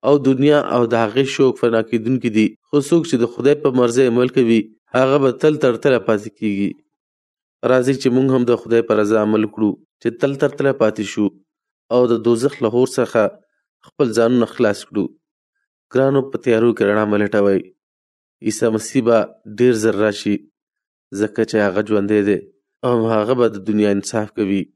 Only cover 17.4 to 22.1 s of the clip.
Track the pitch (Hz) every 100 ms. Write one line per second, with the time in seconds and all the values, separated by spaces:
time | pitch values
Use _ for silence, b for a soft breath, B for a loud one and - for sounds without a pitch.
17.4 | 101 98 92 _ _ _ _ _ _ _
18.4 | 110 107 117 107 110 135 113 113 104 -
19.4 | - 107 123 113 110 98 107 101 - 104
20.4 | - _ _ _ _ _ _ 98 104 -
21.4 | 110 113 101 92 104 107 101